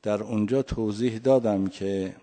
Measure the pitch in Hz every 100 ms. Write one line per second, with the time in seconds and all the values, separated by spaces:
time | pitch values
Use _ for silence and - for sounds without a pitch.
0 | 104 104 107 110 104 131 131 - 110 104
1 | 123 113 127 131 113 101 95 - 98 98
2 | 95 92